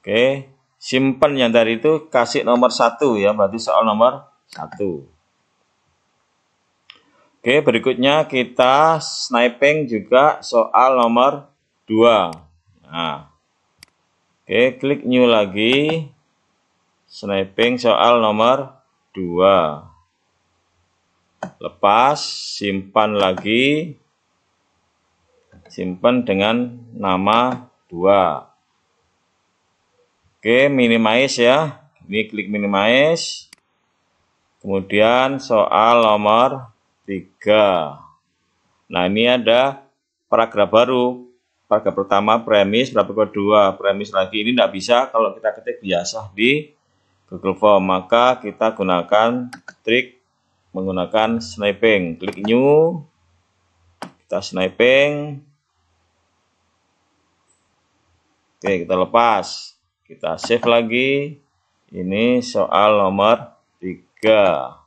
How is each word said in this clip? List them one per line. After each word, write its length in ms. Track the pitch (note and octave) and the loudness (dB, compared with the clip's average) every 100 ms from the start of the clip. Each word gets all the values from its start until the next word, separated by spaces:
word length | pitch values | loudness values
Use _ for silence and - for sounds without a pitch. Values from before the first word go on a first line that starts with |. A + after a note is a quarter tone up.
Oke, 480 | G2 A2 B2+ C#3 C3+ _ _ _ | -2 0 0 -2 -10 _ _ _
simpen 640 | - B2+ C3+ C3 D3+ C#3 | -4 0 0 2 0 2
yang 160 | A#2+ A#2 | 2 2
tadi 240 | A2 A2+ | 2 0
itu, 320 | D3+ D#3 D#3 | 0 -2 -2
kasih 320 | B2 A#2+ D3 | -2 0 -2
nomor 240 | - B2 B2 - | 0 2 2 2
satu 400 | A#2 A#2 C#3+ A2 | -2 0 0 2
ya, 160 | G2 | 0
berarti 320 | G#2+ G2 A2+ | 0 -2 -2
soal 240 | - F2+ A2+ | -2 0 2
nomor 400 | G#2+ B2 C3+ - _ _ | 2 2 0 -18 _ _
satu. 560 | - D2+ - G2+ D2+ C2+ _ _ _ _ _ _ _ _ _ _ _ _ _ _ _ _ _ _ - _ _ _ _ | -18 -16 -8 -8 -8 -14 _ _ _ _ _ _ _ _ _ _ _ _ _ _ _ _ _ _ -20 _ _ _ _
Oke, 240 | A#2 C#3+ | 0 2
berikutnya 640 | C#3+ A2+ C3 B2 C3 D3+ D3+ | 2 0 -2 0 2 0 0
kita 720 | C3 A#2+ - B2+ C#3 D#3+ D#3+ | -4 -4 0 2 4 2 0
sniping 880 | - - - A#2+ B2 A#2+ C#3 D3+ C3 | -4 -10 -4 0 0 2 0 0 -4
juga 560 | A2 F#2 B2+ D3 - | -6 2 4 4 0
soal 560 | - A#2+ - G#2 B2+ C3 | -2 -2 2 2 2 2
nomor 520 | A#2 A#2 C3+ C#3+ - _ _ _ - | 2 2 2 0 -14 _ _ _ -4
dua. 480 | A2 A#2 A2 F2 - _ _ _ _ | 4 4 4 0 -6 _ _ _ _
Nah, 480 | C2 E2 E2 C#2+ - _ _ _ _ _ - _ _ _ _ _ | _ -8 -8 -8 -16 _ _ _ _ _ -20 _ _ _ _ _
oke, 400 | - G#2+ B2+ B2 | -4 0 0 -2
klik 240 | C3+ C#3+ - | -4 -4 -2
new 240 | B2+ A#2+ | 2 4
lagi, 800 | A2+ G2+ G2 A2 C3+ D3+ E3 C#3+ _ _ _ _ _ _ _ _ _ _ | 2 0 -2 0 0 -2 -4 -8 _ _ _ _ _ _ _ _ _ _
sniping 720 | - G2+ G2 F#2+ - A#2 B2 | -16 -6 -4 -4 -2 -2 0
soal 460 | A#2+ G#2 A2+ A#2+ | 0 2 4 4
nomor 500 | A2 G#2+ A#2 C3+ C3 _ _ _ _ | 2 2 0 0 -4 _ _ _ _
dua. 720 | G2 F2+ E2+ F#2+ F#2+ D#2 D2 - _ _ _ _ _ _ _ _ _ _ _ _ _ _ _ - _ | -12 -6 2 4 4 0 -6 -18 _ _ _ _ _ _ _ _ _ _ _ _ _ _ _ -16 _
Lepas, 640 | E2+ - G2+ A2 C3 D#3 - - - - | -14 -2 2 4 2 0 -8 -12 -14 -8
simpan 560 | G2+ G2 G2 A2 G#2+ | -6 -6 -4 -2 0
lagi, 800 | G#2 F#2+ F#2 G2 A2+ C#3 D3+ E3 C#3 _ _ _ _ _ _ _ _ _ _ _ _ _ _ _ - _ | 0 -2 -2 -2 0 0 -2 -6 -16 _ _ _ _ _ _ _ _ _ _ _ _ _ _ _ -20 _
simpan 560 | - F#2 F2+ A#2+ B2 A#2+ | -10 -10 -2 0 0 -2
dengan 480 | F#2+ G#2 A#2+ B2 A#2+ - | -2 -2 -2 -6 -12 -20
nama 800 | - G2+ F#2 G2 A2+ B2+ B2 B2 _ _ | -8 -4 -2 2 2 0 -6 -16 _ _
dua. 640 | E2+ F#2+ G2+ F2+ C#2 - _ _ _ _ _ _ _ _ _ _ _ _ _ _ _ _ _ _ _ | -2 2 4 2 -4 -12 _ _ _ _ _ _ _ _ _ _ _ _ _ _ _ _ _ _ _
Oke, 240 | A2 B2 C#3 | 0 2 4
minimize 720 | C#3 A#2+ A2+ A2 A#2 C3+ - | 2 2 2 2 2 0 2
ya, 480 | A#2+ C#3 D#3 - _ _ E2+ | 2 2 0 -10 _ _ -8
ini 160 | G#2 A2 | -6 -6
klik 240 | G#2+ G2 | -8 -6
minimize. 960 | G#2 G2+ G2 G#2 B2+ D3+ E3 - - - - _ _ _ _ _ _ _ _ _ _ | -6 -2 0 2 2 2 0 -6 -14 -20 -20 _ _ _ _ _ _ _ _ _ _
Kemudian 800 | G#2 G2 F#2+ G2+ A2 B2 C3 C#3 | -6 -6 -2 2 4 4 0 -4
soal 640 | C3+ A2+ F2 F#2 A2+ A#2+ | 0 0 2 4 4 4
nomor 720 | A2 G#2 G#2 A2+ C3 C3+ B2 _ _ _ - | 4 2 2 4 2 -2 -14 _ _ _ -10
tiga. 960 | G2 - _ G#2 G#2+ G#2 F2 D2+ C#2+ - _ _ _ _ _ _ _ _ | -10 -10 _ 2 4 4 2 -4 -12 -20 _ _ _ _ _ _ _ _
Nah, 160 | F2 F#2 | -4 -2
ini 240 | G#2 A#2+ | 0 2
ada 560 | B2+ A2 A#2+ C3+ C3 _ _ _ _ _ | 2 2 2 2 -4 _ _ _ _ _
paragraf 480 | A2 A2+ G#2 G2 | -2 0 0 2
baru. 480 | A2 B2 B2+ B2 B2+ - _ _ _ _ | 2 2 0 -2 -4 -18 _ _ _ _
Paragraf 320 | - G#2 F#2+ | -2 -2 -6
pertama 400 | G2 G2+ G#2 A2+ A2+ | -2 0 2 0 2
premis, 480 | G#2 G2 A2 C3 | 2 2 0 -2
paragraf 400 | A2+ F#2+ G2+ G#2 | -2 -2 -2 -4
kedua 400 | G#2 G2+ G#2+ G2 | -2 2 2 2
premis 400 | F#2+ G2+ G2 G#2 | 0 -4 -4 -4
lagi. 320 | F#2+ F#2+ A2 G#2+ | -4 -4 -4 -2
Ini 80 | |
tidak 160 | B2 G2 | 0 0
bisa 400 | F#2+ F#2+ A#2+ C3 | -2 0 0 2
kalau 240 | A2+ G#2+ | -2 -2
kita 160 | F#2+ G#2+ | -2 -8
ketik 320 | - - - | -6 -12 -10
biasa 480 | G2 F2 F2+ A2+ G#2 F#2+ | -4 -4 -4 -12 -14 -2
di 320 | A#2+ D3 D3+ _ _ _ _ _ _ | 0 0 -6 _ _ _ _ _ _
Google 320 | F#2 F#2+ F#2 | -8 -6 0
Form. 320 | G#2+ G2+ F#2 | 4 4 2
Maka 480 | F#2 F#2 A#2 B2 B2 | -2 0 2 2 0
kita 400 | G#2 - A2 A2 | -8 -4 -4 -2
gunakan 720 | F#2+ F2 F2 G#2 A2+ B2 B2 - - _ | -2 -2 0 0 0 -2 -8 -16 -20 _
trik 400 | - A#2+ B2 _ _ _ _ _ _ F#2 | -2 -2 -2 _ _ _ _ _ _ -8
menggunakan 640 | F#2+ G2+ G2+ A2 A2 A#2 | -6 -6 -2 -2 0 -4
sniping. 800 | - - G#2 G2 A2+ G2+ E2+ E2 | -8 -6 -6 0 2 2 -2 -8
Klik 240 | F#2 G2 G#2 | -10 -8 -2
new, 560 | A#2+ C3+ D3+ E3 E3+ C#3+ _ _ _ _ _ _ _ _ _ - _ _ | 0 2 2 2 -4 -14 _ _ _ _ _ _ _ _ _ -20 _ _
kita 200 | F2+ - | -10 -8
sniping. 960 | F#2 F#2+ - A#2+ C3+ C#3+ D3 D3 C#3+ _ _ _ _ _ _ _ _ _ _ _ _ _ _ _ _ _ _ _ _ _ _ _ _ _ _ _ _ _ _ _ _ | -4 -6 0 2 4 2 -2 -8 -12 _ _ _ _ _ _ _ _ _ _ _ _ _ _ _ _ _ _ _ _ _ _ _ _ _ _ _ _ _ _ _ _
Oke, 240 | - F#2 E2+ | -4 -4 -2
kita 80 | |
lepas, 800 | F#2 F#2 A#2 A#2 G#2 F2 - - _ _ _ _ | -2 0 2 2 0 -4 -14 -20 _ _ _ _
kita 320 | - D#2+ D#2+ | -12 -8 -8
save 320 | - A#2 A#2+ | -4 -2 0
lagi. 720 | A#2 A2+ A#2+ C3 C#3 C#3+ D3 _ _ _ _ _ | 0 0 -2 -2 -2 -6 -14 _ _ _ _ _
Ini 560 | F2+ F#2 G2+ A#2 B2 A#2+ | -10 -6 -2 0 0 -2
soal 560 | A2 F#2 F2+ G#2 G#2 | -4 -2 0 0 2
nomor 560 | G2 G2 G#2 A#2 - _ _ _ | 0 0 0 0 -4 _ _ _
tiga. 960 | F#2 F2 _ _ G#2+ A2 F#2+ D2+ B1+ - | -14 -14 _ _ 2 4 2 0 -6 -16